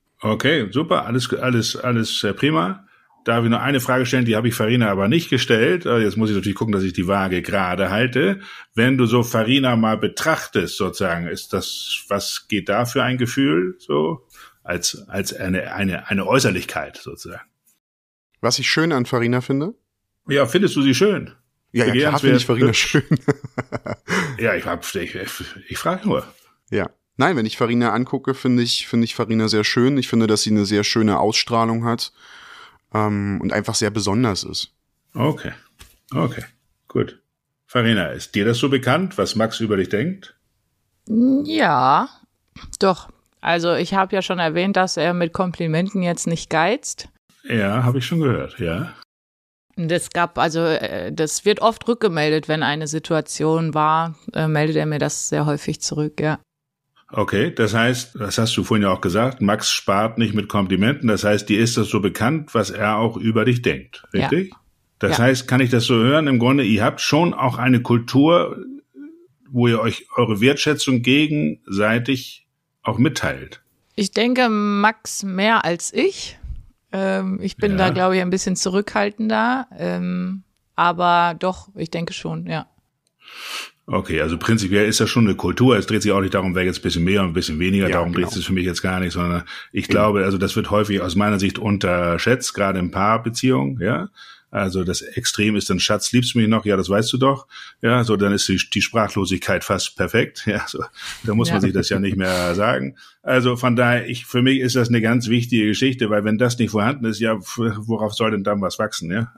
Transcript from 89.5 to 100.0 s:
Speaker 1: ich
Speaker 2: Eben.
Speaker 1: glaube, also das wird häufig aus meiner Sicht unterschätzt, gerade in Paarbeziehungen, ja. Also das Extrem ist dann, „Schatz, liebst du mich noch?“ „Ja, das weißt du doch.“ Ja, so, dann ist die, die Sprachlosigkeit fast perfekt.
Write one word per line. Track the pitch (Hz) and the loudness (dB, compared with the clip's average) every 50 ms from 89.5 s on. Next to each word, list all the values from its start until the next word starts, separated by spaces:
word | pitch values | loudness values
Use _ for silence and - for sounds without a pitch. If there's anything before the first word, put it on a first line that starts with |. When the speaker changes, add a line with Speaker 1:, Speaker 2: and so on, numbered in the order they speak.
| - - - - | -14 -18 -14 -8
Speaker 1:
ich | - 98 87 | -6 -6 -2
Speaker 2:
Eben. | - | 0
Speaker 1:
glaube, | 101 101 104 107 101 101 92 | 2 2 2 4 2 2 2
also | 98 98 90 | 0 0 0
das | 98 95 - | -2 -2 -2
wird | 110 87 - | -2 -2 0
häufig | 101 107 104 104 98 95 | 0 0 2 0 0 -2
aus | 90 90 82 | -2 0 0
meiner | 101 104 107 104 92 | 2 2 2 2 2
Sicht | 101 90 - - | 0 0 -2 -2
unterschätzt, | 117 104 101 95 - 90 90 87 87 85 85 85 - 113 127 127 - - - | -2 -2 -2 0 0 0 0 2 0 0 0 0 2 0 0 0 0 -4 -2
gerade | 98 101 98 95 92 | -2 0 0 0 -2
in | 90 85 | -2 -2
Paarbeziehungen, | - 95 98 107 113 117 120 117 120 - 127 131 131 131 139 139 135 120 | -2 0 2 2 2 0 0 -4 -4 0 0 2 2 2 0 -2 -4 -2
ja. | 87 104 139 165 196 - _ - - - - - _ _ | -2 -2 -2 -2 -4 -8 _ -18 -20 -20 -20 -20 _ _
Also | - 104 98 92 87 92 87 | -4 -2 -2 -2 -2 -2 -2
das | 90 85 - | -2 -4 -6
Extrem | - - - 120 117 - - - 104 107 104 | -6 -8 -8 -6 -4 -2 0 0 2 2 2
ist | 101 - - | 0 0 -2
dann, | 95 90 | -2 0
„Schatz, | - - 107 101 - - | 0 0 0 0 0 0
liebst | - 127 123 123 - | 0 0 2 2 2
du | 120 | 2
mich | 110 107 | 2 4
noch?“ | 113 107 104 | 2 2 2
„Ja, | 104 98 | 2 0
das | 95 90 90 | 2 2 2
weißt | 98 107 110 - | 2 0 2 0
du | - 127 | 0 2
doch.“ | 131 139 139 135 - _ - - - - - _ | 2 2 2 0 -4 _ -20 -20 -20 -20 -10 _
Ja, | - 113 120 123 113 | 0 2 2 2 2
so, | 110 107 | 2 2
dann | 98 101 101 | 2 2 2
ist | 101 95 - - | 2 2 0 0
die, | 95 90 - - | 0 0 0 -2
die | - 104 | -2 -2
Sprachlosigkeit | - - - 113 107 92 - 104 95 90 95 92 - - 95 87 - | -2 0 0 0 0 0 0 -2 -2 -2 -2 -2 -2 -2 -2 -2 0
fast | - 101 87 - - - | -2 -2 -2 -2 -4 -4
perfekt. | - | -4